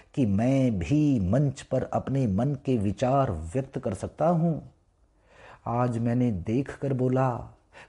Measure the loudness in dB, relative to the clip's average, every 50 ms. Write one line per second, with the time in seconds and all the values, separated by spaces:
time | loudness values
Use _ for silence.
0 | -20 _ -2 0 2 2 2 2 2 2 2 4 2 2 2 0 0 0 2 2
1 | 4 4 2 2 2 2 2 2 2 2 0 -4 -8 -4 -2 -2 -2 -2 -4 -4
2 | -2 -2 -2 0 0 2 2 2 0 0 -2 -2 -2 0 0 0 0 0 -2 0
3 | 0 2 2 2 2 0 -2 -4 -6 -6 -4 -6 -6 -4 -8 -6 -6 -6 -6 -6
4 | -8 -10 -4 0 0 2 2 2 2 0 -2 -2 -8 -14 -20 _ _ _ _ _
5 | _ _ _ _ _ _ -20 -20 -20 -20 -20 -12 -8 -4 -2 0 0 0 0 0
6 | 0 0 0 2 2 0 0 -2 -4 -2 -2 -2 -2 -4 -8 -8 -4 -4 -2 0
7 | 0 0 2 2 2 0 -2 -4 -8 -14 -18 _ _ _ -20 -20 -20